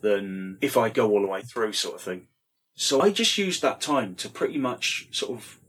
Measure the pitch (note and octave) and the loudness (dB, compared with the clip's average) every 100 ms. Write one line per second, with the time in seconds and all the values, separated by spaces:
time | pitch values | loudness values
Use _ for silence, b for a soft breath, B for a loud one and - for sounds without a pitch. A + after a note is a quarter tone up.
0 | G#2+ G2+ G2 F#2+ F#2+ F#2+ C#3+ B2+ A2+ A#2 | 0 0 0 -6 -8 -2 2 4 2 4
1 | A2+ G#2 G2 F#2+ A#2+ - A2 G2+ F#2 F#2 | 4 4 2 -2 -6 -2 -2 0 -4 -6
2 | - F#2 - _ _ _ _ - - C#3 | -8 -10 -10 _ _ _ _ -6 0 4
3 | G3+ G3+ A3+ - G3 E3+ C3+ - - C#3+ | 4 4 0 2 0 0 0 -2 0 0
4 | G#2+ F#2 - - - D3 B2+ B2 - - | 0 -8 -10 -4 -4 -2 -4 -2 -4 -4
5 | - - - - - - | -6 -6 -6 -6 -10 -20